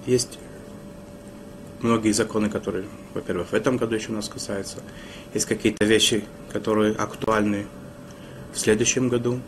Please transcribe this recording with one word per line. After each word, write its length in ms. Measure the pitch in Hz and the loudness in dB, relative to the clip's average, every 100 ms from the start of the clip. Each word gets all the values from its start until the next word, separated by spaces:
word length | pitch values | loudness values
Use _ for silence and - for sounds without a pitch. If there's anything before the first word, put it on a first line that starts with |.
| - | 4
есть 320 | 123 - - - - - - - - - - - - - - - - | 2 2 -8 -16 -16 -16 -14 -14 -16 -16 -16 -16 -16 -16 -16 -16 -2
многие 320 | 117 117 110 | 2 4 4
законы, 360 | 107 110 110 107 | 4 2 2 2
которые, 380 | 104 - 95 101 - - | 0 -2 -4 -6 -12 -8
во-первых, 380 | - - 90 85 | -8 -2 -2 0
в 20 | |
этом 240 | 107 123 123 | 2 2 2
году 180 | 117 | 0
еще 160 | 110 107 | -2 -2
нас 140 | 107 104 | -6 -6
касаются, 520 | - - 101 98 - - - - - - | -8 -6 -4 -6 -10 -14 -14 -14 -14 -6
есть 100 | 107 | -4
какие-то 400 | - 107 110 - | 0 2 2 4
вещи, 400 | 107 110 - 107 104 - - | 6 6 6 4 0 -14 -8
которые 440 | 104 110 107 107 | -4 2 4 4
актуальны 720 | 107 107 - 113 110 104 101 101 - - - - - - - - | 4 -2 -2 2 4 4 0 -4 -10 -14 -16 -16 -16 -16 -14 -10
в 40 | - | -2
следующем 520 | - 107 117 - 127 | 4 4 4 4 4
году. 280 | 120 120 123 | 4 2 0